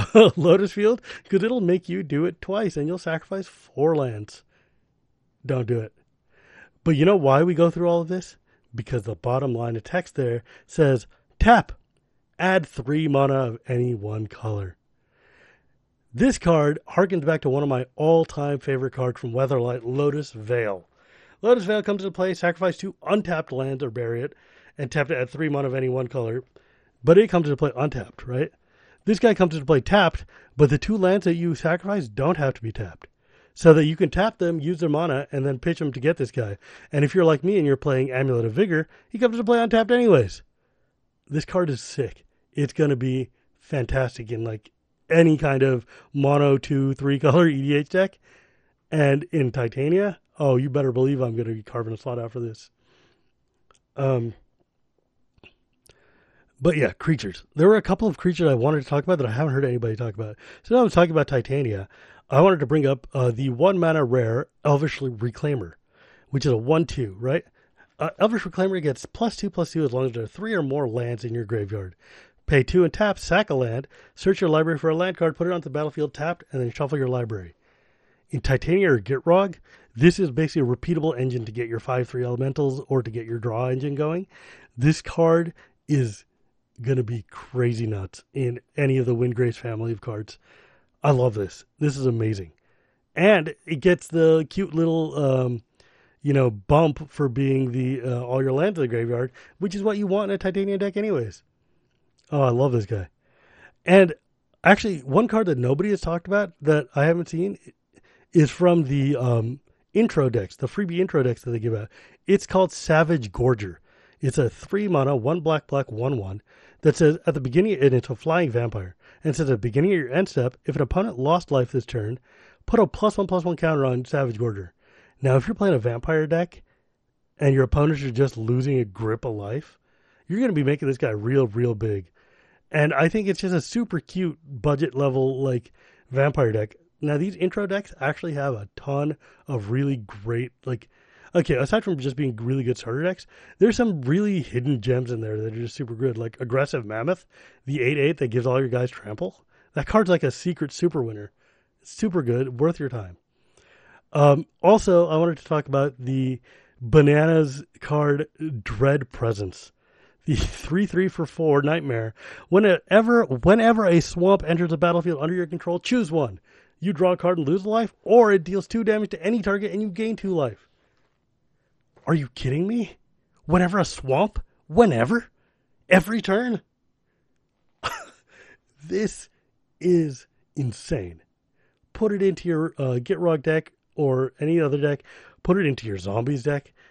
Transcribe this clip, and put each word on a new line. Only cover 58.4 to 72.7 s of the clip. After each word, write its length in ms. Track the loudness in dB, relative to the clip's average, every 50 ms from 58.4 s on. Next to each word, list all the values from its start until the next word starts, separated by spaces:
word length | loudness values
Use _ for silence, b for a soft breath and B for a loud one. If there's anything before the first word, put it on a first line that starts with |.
| 2
I 60 | 2 2
wanted 300 | 4 2 2 0 0 -2
to 40 |
talk 160 | -2 -2 -2 0
about 140 | 0 0
that 100 | 0 0
I 40 | -2
haven't 220 | -2 -2 -2 0 0
heard 120 | 0 0
anybody 300 | 0 -2 -2 -2 -4 -4
talk 180 | -4 -6 -8 -6
about. 240 | -8 -10 -10 -12 B B B B B B
So 120 | 2 4
now 80 | 4 4
I'm 60 | 4
talking 220 | 4 4 4 4
about 160 | 4 0 0
Titania. 600 | 0 0 -2 -2 -2 -4 -2 -2 -2 -4 -6 -8 -12 B B B B B B B B
I 120 | 4 6
wanted 180 | 6 6 6 4
to 80 | 0
bring 180 | 0 0 2 2
up, 220 | 2 0 -2 -6 -8 -4
uh, 180 | 0 0 0
the 180 | 0 0 -2 -4
one 300 | 0 2 2 2 4 2
mana 240 | 2 2 2 2 2
rare 440 | 2 2 0 0 0 -2 -4 -4 _ _ _ 2
Elvish 360 | 2 2 2 2 -2 -4 -6
Reclaimer, 720 | -8 -8 -6 -6 -6 -6 -6 -4 -4 -4 -4 -4 -6 -10 -14 _ _ b b b b b b b b b
which 160 | -4 -2 0
is 60 | 2
a 60 | 0
one 280 | 0 2 2 2 2 2
two, 300 | -2 -4 -6 -6 -8 -8 -6
right? 240 | -4 -2 -2 -2 -4 _ b b b b b b b b b
Uh, 140 | b -8 -6 -2 0
Elvish 240 | 0 0 0 0 -6
Reclaimer 360 | -6 -4 -2 -2 0 -2 -2
gets 280 | -2 -4 -4 -4 -8
plus 280 | -12 -6 -4 -4 -4 -2
two, 140 | -4 -8 -6
plus 220 | -2 -4 -4 -2
two 120 | -2 -2 -2
as 80 | 0
long 140 | 0 0 -2
as 60 | -2
there 120 | -4 -6 -10
are 40 |
three 260 | -10 -10 -10 -8 -4 -4
or 80 | -2
more 260 | -2 -2 -2 -2 -2
lands 380 | -2 -4 -4 -4 -4 -6 -6 -8
in 80 | -8 -6
your 120 | -6 -6
graveyard. 500 | -4 -4 -4 -4 -4 -6 -8 -10 -10 -16 b b b b b b b b b b
Pay 180 | 2 2 2 4
two 200 | 4